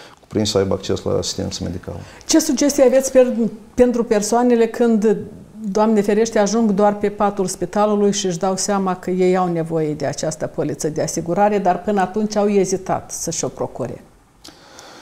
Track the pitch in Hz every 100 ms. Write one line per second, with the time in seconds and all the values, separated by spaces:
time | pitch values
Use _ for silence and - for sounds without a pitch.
0 | - - - 110 101 98 95 95 - 95
1 | 95 98 92 - 95 - 92 90 - 90
2 | 98 - - 320 320 247 285 285 254 262
3 | 262 262 247 220 226 - - - 247 233
4 | 226 208 202 240 247 233 226 - 233 226
5 | 220 196 - - - 214 220 202 220 220
6 | 202 208 226 220 202 220 226 196 208 208
7 | 208 202 208 202 185 - 170 208 214 208
8 | 202 202 190 170 190 190 - 202 190 180
9 | 180 185 185 185 180 170 160 165 156 151
10 | 135 147 160 - - - 151 - 156 156
11 | 147 - 165 170 208 208 185 180 - 202
12 | 185 214 214 214 208 202 180 185 - 165
13 | - - - - 131 - 123 - 120 -
14 | - _ _ _ - - - - - -